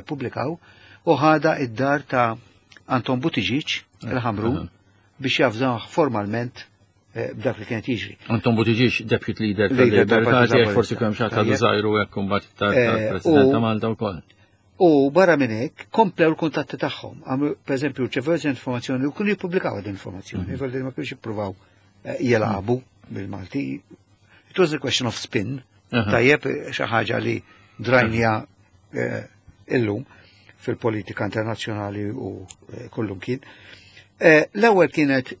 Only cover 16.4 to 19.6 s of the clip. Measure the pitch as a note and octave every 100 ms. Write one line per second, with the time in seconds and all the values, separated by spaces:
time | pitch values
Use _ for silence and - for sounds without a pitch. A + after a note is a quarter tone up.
16.4 | E3 D3 C#3 C3 D3+ - G#2+ A2 - C3
17.4 | D3 - - C3+ C#3+ B2 A#2+ - B2+ E3
18.4 | D3+ B2+ - B2 B2 C3 C#3 - G#3 G3
19.4 | F#3 F3+